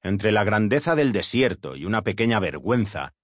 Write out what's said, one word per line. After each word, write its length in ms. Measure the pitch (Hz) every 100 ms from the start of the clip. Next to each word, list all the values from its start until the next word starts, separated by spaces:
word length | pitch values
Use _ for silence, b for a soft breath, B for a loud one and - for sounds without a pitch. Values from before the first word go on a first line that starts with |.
Entre 300 | 95 98 107
la 100 | 104
grandeza 540 | 104 107 107 139 165 160
del 160 | 139
desierto 640 | 101 - 120 127 - 73 67
y 80 |
una 180 | 82 110
pequeña 380 | 101 110 113 113
vergüenza 720 | 90 73 98 123 101 76 67 _